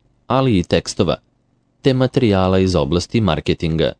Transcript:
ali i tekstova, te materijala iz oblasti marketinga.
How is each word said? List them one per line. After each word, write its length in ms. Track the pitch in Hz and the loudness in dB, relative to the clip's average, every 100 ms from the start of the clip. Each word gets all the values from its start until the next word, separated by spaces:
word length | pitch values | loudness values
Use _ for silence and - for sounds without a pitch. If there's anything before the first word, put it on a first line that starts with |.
| _ _ - | _ _ -4
ali 320 | 127 131 95 | -2 0 0
i 40 | |
tekstova, 540 | 82 85 - - 87 64 _ _ _ _ _ _ | 0 -2 -2 -4 -2 -4 _ _ _ _ _ _
te 120 | 139 | -2
materijala 640 | 127 127 - 120 98 92 95 | 0 0 0 0 2 2 2
iz 160 | 95 | 2
oblasti 460 | 87 69 87 - 117 | 0 0 -2 -2 -2
marketinga. 720 | 101 76 - 80 82 80 71 - | 0 0 -2 -4 -2 -2 -2 -4